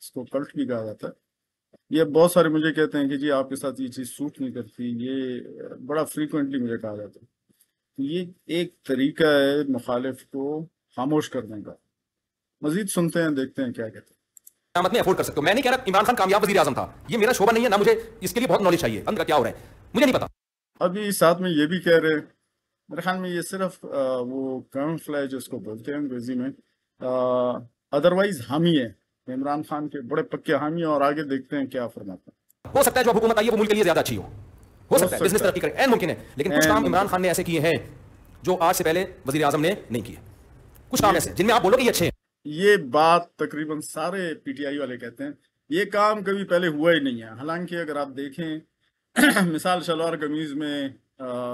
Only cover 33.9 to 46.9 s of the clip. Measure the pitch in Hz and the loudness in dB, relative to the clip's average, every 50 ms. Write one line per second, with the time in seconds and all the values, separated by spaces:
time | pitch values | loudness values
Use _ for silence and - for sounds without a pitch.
33.9 | 156 156 - - 120 95 87 - - - - - - - - - _ - - - | 4 2 2 0 -4 -6 -8 -12 -16 -20 -20 -20 -20 -20 -20 -20 _ -20 -4 2
34.9 | - - 185 185 202 - 170 190 190 208 - 180 175 185 - 147 - - 269 262 | 2 4 4 2 0 2 2 2 2 4 2 2 0 0 -4 -4 0 0 2 2
35.9 | 226 175 180 160 113 - - - - 127 151 - - 202 208 208 208 220 - - | 2 2 2 -2 -4 -6 -8 -14 -4 -2 -2 2 2 2 4 4 4 2 2 2
36.9 | - 180 202 196 180 185 185 180 165 175 170 170 165 151 143 170 151 113 - - | 2 2 2 2 0 0 0 2 0 0 -2 -2 0 0 2 2 0 0 -2 -10
37.9 | - - - - - - - - - - - 180 185 - 165 175 185 - 175 156 | -20 -20 -20 -20 -20 -20 -20 -20 -20 -10 -2 -2 0 2 4 2 2 2 2 0
38.9 | 160 180 196 - - - - 131 139 151 151 143 151 156 151 - 208 - - - | 2 0 -2 -4 -8 -10 -6 -2 0 2 2 2 2 2 2 0 0 -2 -6 -6
39.9 | 113 120 98 - - - - - - _ - - - - - - - - - - | -6 -6 -6 -8 -12 -16 -20 -20 -20 _ -20 -20 -20 -20 -20 -20 -20 -20 -12 -4
40.9 | - 247 - 202 185 165 - - - - 175 233 220 233 175 190 247 247 254 233 | -2 2 4 4 4 2 0 -2 -2 0 2 4 4 4 4 4 4 4 4 2
41.9 | - - 175 135 - _ _ _ _ _ - - 151 160 196 208 208 185 151 123 | 2 2 0 0 -2 _ _ _ _ _ -14 -10 -6 0 4 4 4 4 2 0
42.9 | 120 151 156 165 170 175 170 - _ - 151 139 147 147 156 151 156 151 151 - | 2 4 6 6 6 4 2 -2 _ -6 -6 -6 -4 -8 -6 -6 -8 -8 -10 -10
43.9 | - 156 156 180 190 196 180 165 147 151 - 143 131 135 143 139 147 147 139 127 | -8 -6 -6 -6 -4 -4 -6 -6 -8 -8 -10 -12 -8 -6 -6 -6 -6 -6 -6 -8
44.9 | 127 120 120 117 117 - 139 147 143 _ _ _ _ _ _ - 147 180 208 202 | -8 -10 -12 -14 -12 -12 -12 -12 -12 _ _ _ _ _ _ -2 0 0 0 0
45.9 | 208 202 208 214 220 214 185 190 196 202 190 170 175 175 180 165 151 147 156 170 | 2 2 4 4 2 0 -2 -4 -2 -4 -2 0 0 2 2 0 0 2 4 4